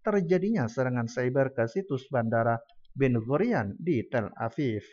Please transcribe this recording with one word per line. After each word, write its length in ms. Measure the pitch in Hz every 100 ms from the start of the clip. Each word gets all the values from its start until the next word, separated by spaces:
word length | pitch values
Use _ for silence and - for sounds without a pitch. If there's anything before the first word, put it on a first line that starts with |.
terjadinya 640 | - 208 170 180 196 226
serangan 440 | 117 - 127 123 113
cyber 440 | 123 127 135 131
ke 160 | 131 113
situs 400 | 190 190 135 -
Bandara 480 | 135 113 113 117 113 - - - -
Ben 240 | 135 120
Gurion 560 | 110 143 226 196 101 -
di 240 | 170 139 98
Tel 240 | 127 104 -
Aviv. 400 | 113 - 139 107 -